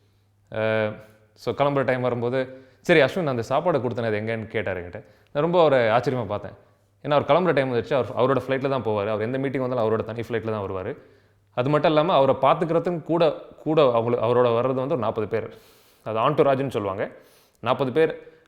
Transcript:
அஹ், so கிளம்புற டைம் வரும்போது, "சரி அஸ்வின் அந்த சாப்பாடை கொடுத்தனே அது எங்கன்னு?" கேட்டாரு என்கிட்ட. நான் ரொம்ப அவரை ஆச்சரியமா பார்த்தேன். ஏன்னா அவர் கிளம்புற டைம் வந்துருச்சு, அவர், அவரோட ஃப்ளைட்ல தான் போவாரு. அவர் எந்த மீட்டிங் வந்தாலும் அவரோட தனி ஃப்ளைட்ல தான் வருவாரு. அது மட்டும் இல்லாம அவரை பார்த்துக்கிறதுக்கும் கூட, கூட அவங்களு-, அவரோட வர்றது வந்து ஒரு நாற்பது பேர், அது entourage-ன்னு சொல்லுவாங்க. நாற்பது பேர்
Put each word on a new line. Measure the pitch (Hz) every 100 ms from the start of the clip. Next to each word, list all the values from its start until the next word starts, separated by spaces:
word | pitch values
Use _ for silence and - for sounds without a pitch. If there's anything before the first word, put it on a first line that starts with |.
| _ _ _ _ _
அஹ், | 110 110 110 107 107 - _ _
so | _ -
கிளம்புற | 107 143 139
டைம் | 131 127
வரும்போது, | 123 120 117 131 131 - - _
"சரி | - 170
அஸ்வின் | 131 190 156
அந்த | 127 113
சாப்பாடை | 135 175 151
கொடுத்தனே | 120 113
அது | 113 104
எங்கன்னு?" | 110 113 104
கேட்டாரு | 113 101 92
என்கிட்ட. | 87 104 - _ _
நான் | 143
ரொம்ப | 165 175
அவரை | 156 135
ஆச்சரியமா | 113 117 139 127 101
பார்த்தேன். | 104 95 - _ _ _ _
ஏன்னா | 139
அவர் | 147
கிளம்புற | 113 156 180
டைம் | 143 131
வந்துருச்சு, | 120 113
அவர், | 139 101
அவரோட | 107 127 131
ஃப்ளைட்ல | 127 131 135
தான் | 135
போவாரு. | 113 104 101
அவர் | 107
எந்த | 110 131
மீட்டிங் | 135 135
வந்தாலும் | 127 127 110
அவரோட | 110
தனி | 113 117
ஃப்ளைட்ல | 110 117 110
தான் | 107 98
வருவாரு. | 95 98 147 - _ _ _ _
அது | - 127
மட்டும் | 151 165
இல்லாம | 151 160
அவரை | 160 135
பார்த்துக்கிறதுக்கும் | 120 135 160 165 165 170 170
கூட, | 143 165 165 - - -
கூட | 147 151
அவங்களு-, | 139 117 117 120
அவரோட | 110 120 123
வர்றது | 113 127
வந்து | 131 131
ஒரு | 151
நாற்பது | 110 113 104
பேர், | 113 104 - - _ _ _
அது | 120 110
entourage-ன்னு | 127 151 139 135 135
சொல்லுவாங்க. | 113 101 98 135 - - _ _ _
நாற்பது | 113 127 135
பேர் | 131 160 - - -